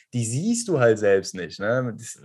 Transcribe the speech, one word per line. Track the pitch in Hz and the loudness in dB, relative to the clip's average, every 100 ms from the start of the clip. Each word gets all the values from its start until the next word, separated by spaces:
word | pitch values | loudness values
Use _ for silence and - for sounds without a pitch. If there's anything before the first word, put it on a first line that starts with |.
| _ | _
die | 123 | -4
siehst | 110 123 208 233 - | -2 -2 -2 -2 0
du | 156 | 4
halt | 117 107 | 4 4
selbst | 104 98 95 | 4 2 2
nicht, | 92 90 - | -8 -10 -6
ne? | 101 127 127 107 | -4 -2 -4 -8
Das, | 113 - | -14 -18